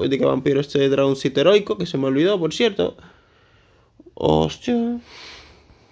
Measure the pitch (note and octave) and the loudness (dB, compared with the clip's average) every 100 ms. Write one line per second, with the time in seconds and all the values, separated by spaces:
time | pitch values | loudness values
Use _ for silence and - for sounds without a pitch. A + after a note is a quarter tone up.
0 | C3+ C3+ C#3 C3+ D3 C#3 C#3+ C#3+ C#3 C3+ | 0 0 0 0 0 0 0 0 2 2
1 | C#3 C3+ C#3 C3+ D#3+ G#3 G#3 G#3 F3 C3+ | 2 0 -2 2 4 4 2 -6 -4 -4
2 | C3+ C#3 F3+ G3+ D#3 - A#3 G3 - - | 0 2 2 0 -2 0 -2 0 -4 -6
3 | - _ _ _ _ _ _ _ _ _ | -20 _ _ _ _ _ _ _ _ _
4 | - - - D#2 D#2+ - - A#3+ A#3 A#3+ | -18 -4 0 2 0 -4 -4 -2 -2 -6
5 | - - - - - - _ _ _ | -12 -20 -20 -20 -20 -20 _ _ _